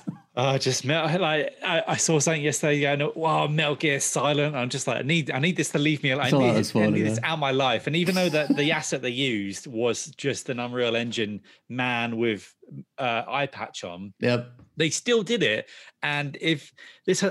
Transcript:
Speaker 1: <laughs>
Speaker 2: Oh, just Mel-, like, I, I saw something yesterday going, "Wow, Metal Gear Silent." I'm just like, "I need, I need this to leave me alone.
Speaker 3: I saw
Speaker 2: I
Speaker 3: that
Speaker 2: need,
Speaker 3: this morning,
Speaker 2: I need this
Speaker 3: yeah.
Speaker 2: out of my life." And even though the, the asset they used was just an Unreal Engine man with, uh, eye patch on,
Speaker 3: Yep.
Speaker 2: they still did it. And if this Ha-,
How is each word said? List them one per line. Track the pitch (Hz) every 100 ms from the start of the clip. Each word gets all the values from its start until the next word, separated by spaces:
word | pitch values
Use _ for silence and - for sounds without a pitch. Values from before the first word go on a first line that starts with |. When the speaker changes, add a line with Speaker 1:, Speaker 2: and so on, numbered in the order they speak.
Speaker 1:
<laughs> | - - _ 120
Speaker 2:
Oh, | 135 135
just | 131 123 131
Mel-, | 160 156 180
like, | 160 156 - - 190
I, | 165 -
I | -
saw | - 156
something | 156 160
yesterday | 147 - 156 147
going, | 143 143 147
"Wow, | - 160 151 151
Metal | 151 147 143
Gear | 156 135
Silent." | - 139 139 147 147 143
I'm | 123
just | 131 131
like, | 117
"I |
need, | 139 170 131
I | 131
need | 170 180
this | 143
to | 151
leave | 147 143
me | 139
alone. | 135 127
Speaker 3:
I |
saw | 143
Speaker 2:
I | 123
Speaker 3:
that |
Speaker 2:
need, | 110
Speaker 3:
this | 104 113
morning, | 107
Speaker 2:
I | 107
need | 107
this | 110
Speaker 3:
yeah. | 160
Speaker 2:
out |
of | 160
my | 139
life." | 135 131 110 143
And | 165
even | 175 185
though | 180
the, | 151 139 135
the | 147
asset | 156 - 139
they | 123
used | 120 139 107 98 95 151
was | 113 120 107 156 -
just | 139 110 -
an | 123
Unreal | 120 123 120 117
Engine | 117 113 104 101 - - -
man | 123 123 120 117 113
with, | 117 101 - _ - 135 - -
uh, | 127 117 113
eye | 135 139
patch | 104 110 -
on, | 95 87 101 -
Speaker 3:
Yep. | 120 120 120 - - -
Speaker 2:
they | 160
still | - 233 233
did | 185 233
it. | 117 107 - - - -
And | 147 147 143 147
if | 160 147 - _ - - -
this | 185
Ha-, | 196